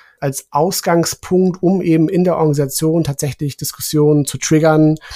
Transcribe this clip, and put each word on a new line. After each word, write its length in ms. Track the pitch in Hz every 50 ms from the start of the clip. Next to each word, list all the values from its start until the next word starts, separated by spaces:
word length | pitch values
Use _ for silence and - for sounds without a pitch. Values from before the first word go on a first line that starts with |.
| - _ _ -
als 280 | - 139 135 - - _
Ausgangspunkt, 1120 | - 143 156 185 190 - - 190 170 170 165 - - - - - 185 180 185 185 170 - -
um 180 | 175 190 185
eben 280 | - 175 160 160 160 156
in 160 | - 175 180
der 100 | 180 165
Organisation 680 | - 160 156 147 143 143 131 - - 160 160 160 170 156
tatsächlich 500 | 139 143 - - 143 127 - 151 139 -
Diskussionen 680 | - 151 - - - - - - 151 151 151 151 147 143
zu 120 | - - 131
triggern 600 | - - 160 156 156 160 156 156 156 156 156 156 - - -